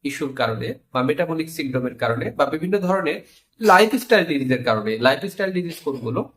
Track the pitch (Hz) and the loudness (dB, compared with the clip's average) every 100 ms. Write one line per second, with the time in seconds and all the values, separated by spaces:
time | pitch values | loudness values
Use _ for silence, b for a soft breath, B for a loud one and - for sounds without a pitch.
0 | 143 139 143 131 117 110 - - _ 127 | -6 -4 -6 -2 -2 -2 -6 -10 _ -2
1 | 127 156 165 160 160 - 139 127 123 120 | 0 0 0 -2 -4 -6 -4 -4 -4 -2
2 | 120 117 - - 139 156 180 202 180 190 | -2 0 -2 0 0 0 -2 -2 0 0
3 | 160 190 b b b _ 214 185 220 254 | 0 -4 b b b _ 6 6 6 2
4 | - 214 170 143 127 127 123 107 104 110 | 4 2 4 -2 0 0 2 0 0 2
5 | 123 147 196 - 190 180 175 160 143 135 | 2 2 -4 -4 -4 -2 -6 -6 -6 -6
6 | 113 165 262 | -4 -4 -6